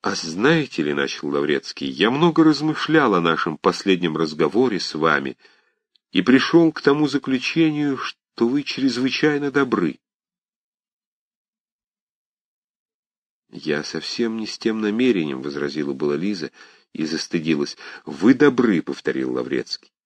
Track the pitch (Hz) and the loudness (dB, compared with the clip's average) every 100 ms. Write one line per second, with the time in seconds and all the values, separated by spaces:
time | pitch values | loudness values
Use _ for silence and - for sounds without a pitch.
0 | - 95 85 82 120 165 139 - 73 71 | -6 -6 -8 0 2 2 0 -4 -2 -2
1 | 69 - 73 71 71 69 - - 69 67 | -4 -6 -4 -2 0 -2 -4 -10 -10 0
2 | 101 135 170 160 160 143 156 151 - 156 | 0 4 2 6 4 4 0 -2 0 2
3 | 135 92 82 80 - 76 95 87 98 92 | 4 4 2 0 -2 0 -2 0 2 2
4 | 87 78 80 76 78 101 127 92 - 78 | 2 0 -2 0 0 2 2 0 -6 -2
5 | 80 73 67 62 _ _ _ _ _ _ | 2 2 -2 -10 _ _ _ _ _ _
6 | _ 95 92 127 - 170 165 - - 143 | _ -2 4 4 6 4 4 2 0 2
7 | 151 139 139 131 - 165 160 147 147 131 | 0 -2 -2 -4 -2 0 0 0 -2 -4
8 | - - _ - 117 139 139 - 135 117 | -6 -12 _ -2 0 0 -4 -2 -2 0
9 | 131 - 151 147 143 139 135 110 85 - | -2 2 0 0 0 0 2 2 0 -4
10 | _ _ _ _ _ _ _ _ _ _ | _ _ _ _ _ _ _ _ _ _
11 | _ _ _ _ _ _ _ _ _ _ | _ _ _ _ _ _ _ _ _ _
12 | _ _ _ _ _ _ _ _ _ _ | _ _ _ _ _ _ _ _ _ _
13 | _ _ _ _ _ - 78 73 - 80 | _ _ _ _ _ -12 -4 -4 -4 -8
14 | - - 117 110 107 - 113 110 107 107 | -8 -4 -2 -2 -8 -4 -2 0 -2 2
15 | 127 101 76 65 69 71 71 71 71 67 | 2 2 0 -4 -6 -6 -6 -4 -6 -2
16 | 73 73 95 98 76 _ - _ _ - | -2 -2 -2 -4 -8 _ -20 _ _ -8
17 | 76 80 - 87 78 76 71 - - - | -6 -6 -4 -4 0 0 -2 -8 -18 -16
18 | - 71 98 135 147 123 117 87 - 69 | -14 0 4 6 4 4 2 2 -2 -6
19 | - 65 64 64 64 65 - - _ _ | -4 -4 -4 -4 -4 -6 -6 -12 _ _